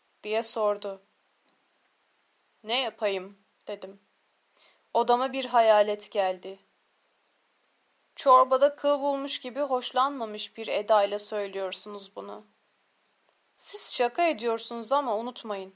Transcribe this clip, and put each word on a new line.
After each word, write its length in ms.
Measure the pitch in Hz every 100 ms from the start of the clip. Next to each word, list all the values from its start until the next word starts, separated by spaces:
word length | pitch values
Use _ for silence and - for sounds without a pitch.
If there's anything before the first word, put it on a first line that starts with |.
| _ _
diye 200 | - 214
sordu. 580 | 226 - 214 202 202 196 _ _ _ _ _ _ _ _ _ _ _ _ _ _ _ _
"Ne 160 | 214 240
yapayım?" 580 | 254 - 214 196 185 202 _ _ -
dedim. 320 | 202 190 196 _ _ _ _ _ _ _ _ _
Odama 400 | 233 233 240 262
bir 120 | 262 247
hayalet 640 | 240 226 208 208 208 -
geldi. 480 | 208 190 185 185 190 _ _ _ _ _ _ _ _ _ _ _ _ _ _ _ -
Çorbada 600 | 277 262 254 262 277 285
kıl 260 | 285 285
bulmuş 380 | 277 277 277 -
gibi 200 | 254 240
hoşlanmamış 960 | 285 254 247 254 269 285 220 208 - -
bir 100 | 220
edayla 520 | 185 208 214 202 208
söylüyorsunuz 960 | 208 214 202 190 190 185 - 202 190 -
bunu. 300 | 196 208 214 _ _ _ _ _ _ _ _ _ _ -
Siz 380 | - 415 -
şaka 340 | - 240 240 339
ediyorsunuz 640 | 254 233 226 226 233 233
ama 260 | 277 277 214
unutmayın, 580 | 233 240 226 202 190